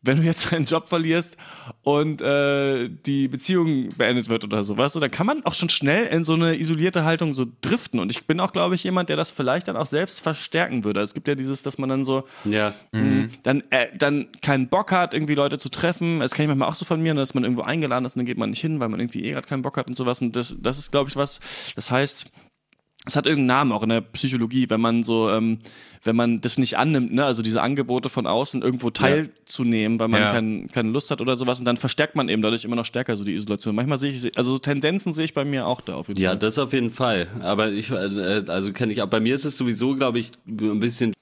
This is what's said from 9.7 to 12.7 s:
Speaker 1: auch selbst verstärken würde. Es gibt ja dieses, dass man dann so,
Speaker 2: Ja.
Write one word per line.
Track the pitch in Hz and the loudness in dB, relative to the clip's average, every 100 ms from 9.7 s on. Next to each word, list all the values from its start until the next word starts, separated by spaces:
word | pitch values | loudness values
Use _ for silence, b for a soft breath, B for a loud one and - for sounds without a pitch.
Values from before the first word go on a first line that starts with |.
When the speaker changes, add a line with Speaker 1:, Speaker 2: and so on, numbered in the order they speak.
| 175 | -4
Speaker 1:
auch | 143 | -2
selbst | 147 185 - | 0 -2 -4
verstärken | - 156 - 160 - 127 | -4 -4 -2 -2 0 -2
würde. | 104 101 | -2 0
Es | 104 | -2
gibt | - 143 | -2 -2
ja | |
dieses, | 139 131 135 | -2 -2 -4
dass | 143 - | -4 -6
man | 135 | -2
dann | 135 | 0
so, | 135 135 131 B | 0 0 -2 B
Speaker 2:
Ja. | 104 107 104 | -2 0 0